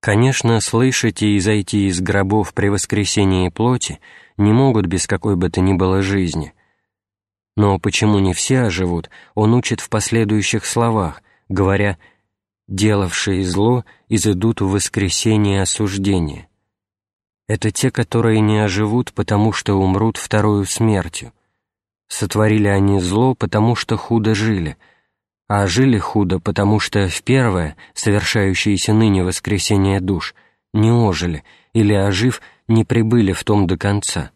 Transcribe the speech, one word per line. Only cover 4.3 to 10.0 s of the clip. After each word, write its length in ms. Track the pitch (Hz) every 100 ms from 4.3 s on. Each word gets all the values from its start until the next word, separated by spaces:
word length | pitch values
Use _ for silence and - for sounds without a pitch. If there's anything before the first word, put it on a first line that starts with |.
| -
не 140 | 104
могут 340 | 113 135 110 92
без 200 | 90 -
какой 300 | 95 107 95
бы 140 | 90
то 100 | 87
ни 140 | 92
было 260 | 95 92 95
жизни. 540 | 98 101 90 80 73 _ _ _ _ _ _ _ _ _ _ -
Но 220 | 104 98
почему 400 | 104 - 107 101
не 140 | 95
все 300 | 90 - 131
оживут, 480 | 120 87 90 87 - - -
он 180 | - 110
учит 280 | 120 117 113
в 100 | -
последующих 760 | 110